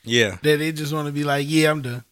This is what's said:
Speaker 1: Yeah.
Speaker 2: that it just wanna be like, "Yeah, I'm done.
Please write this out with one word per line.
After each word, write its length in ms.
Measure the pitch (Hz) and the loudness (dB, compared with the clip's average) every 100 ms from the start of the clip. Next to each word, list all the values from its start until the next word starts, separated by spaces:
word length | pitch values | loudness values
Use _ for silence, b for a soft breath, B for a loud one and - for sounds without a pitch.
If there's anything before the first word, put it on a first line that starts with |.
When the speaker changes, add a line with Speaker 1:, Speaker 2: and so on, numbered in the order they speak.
Speaker 1:
Yeah. 340 | 113 120 107 90 | 0 2 2 2
Speaker 2:
that 180 | 151 151 | 2 2
it 120 | 156 | 0
just 200 | 156 147 | -4 -6
wanna 200 | 156 147 | -6 -4
be 100 | 143 | -4
like, 220 | 147 139 143 | -2 -2 0
"Yeah, 220 | 156 156 | 2 2
I'm 100 | 151 | 0
done. 220 | 123 120 - | -4 -10 -12